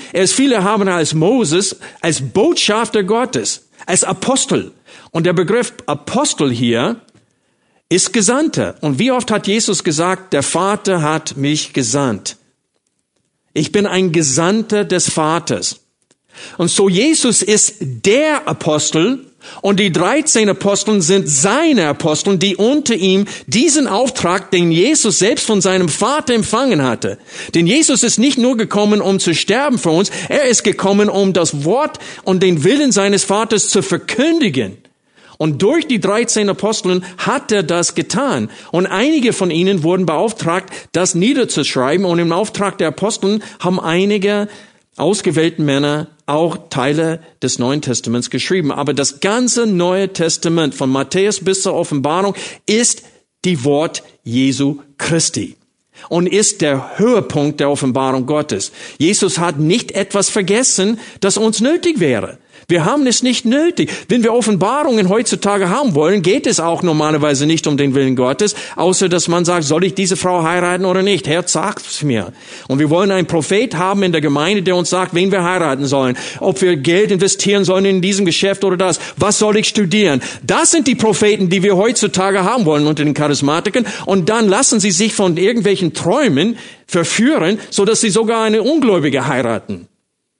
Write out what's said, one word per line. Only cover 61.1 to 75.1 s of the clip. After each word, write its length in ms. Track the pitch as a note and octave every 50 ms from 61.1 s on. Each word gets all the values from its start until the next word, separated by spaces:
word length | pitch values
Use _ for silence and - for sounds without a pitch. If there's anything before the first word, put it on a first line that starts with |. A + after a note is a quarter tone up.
| - -
das 180 | - G3+ F#3
uns 220 | G3+ A3 A3 G#3+ F#3+
nötig 400 | A3 C4+ E4 F4 - F4 D#4+ B3
wäre. 380 | F3 C#3+ B2 G#2 F#2+ - - - _ _ - - - -
Wir 160 | D3+ B2+ C#3
haben 200 | F#3+ C4 D4 C#4
es 160 | B3+ G#3+ - B3+
nicht 200 | B3+ A#3+ - -
nötig. 480 | A3+ A#3+ C#4+ D#4+ F4 F4 - D#3 - - - -
Wenn 160 | - A#3 B3 A3
wir 100 | A3+ A3
Offenbarungen 760 | B3 A3 A3 G#3 E3 F#3 G#3 B3+ D4 D4+ D#4 A#3+ A3 G3 F3+
heutzutage 580 | G3 A3+ B3 - G#3 - - G3+ G3+ G#3 F#3+
haben 280 | F3 F#3+ C4 D4+ B3+ D#3+
wollen, 260 | C#3 D3+ E3 G3+ G#3
geht 260 | D#3+ F3+ G#3 C#4 C#4
es 140 | C4 G3+ -
auch 200 | D#3+ E3 E3 -
normalerweise 640 | F3+ F3 D#3 D3+ D3+ D3+ D#3 D3+ D3 D3+ C#3+ C3 D3
nicht 220 | D3+ E3 D#3 -
um 80 | E3 D3
den 180 | C3+ C#3+ C#3 B2+
Willen 220 | C#3 C#3 C3+ C3
Gottes, 400 | B2 B2+ B2 C#3+ - G#3 G#3 - - - - -
außer 320 | - D#3+ F3 F#3 - G3 F3+
dass 180 | F3 F3 -
man 160 | - E3+ F3 F3
sagt, 220 | E3 F3+ F3 D#3
"Soll 180 | C3+ D#3 D#3+ F#3
ich 120 | F#3+ -
diese 200 | - G3 F3 F#3+
Frau 280 | - - F#3 F3+ F3 D#3+
heiraten 420 | D#3+ F3 F3+ F3 F3 F3+ F3+ F#3+
oder 180 | F#3 F3+ F#3+ F#3
nicht?" 240 | G3+ G3+ - -
"Herr, 160 | C#3+ D3+ F3 F3
sag's 580 | - - D#3+ E3 G3+ G3+ - - - - - D3+
mir." 280 | D3 B2 A2 F2+ F2 - - - - - - - -
Und 100 | B2+ C#3
wir 100 | D3+ C#3+
wollen 220 | D#3 F3 G3+ G3
einen 160 | G3 F#3 F3
Prophet 480 | - E3 E3 C#3+ - F#3+ G3+ B3+ C4 -
haben 260 | D#3 F3+ F#3+ G3+ G3+
in 120 | G3 F#3 E3+
der 80 | D#3+
Gemeinde, 420 | D3 D3+ C#3+ C#3+ D3+ F3+ G#3 G#3 F3
der 140 | F3+ F3+
uns 120 | F3+ E3+ -
sagt, 240 | F3+ F3+ F#3 F3+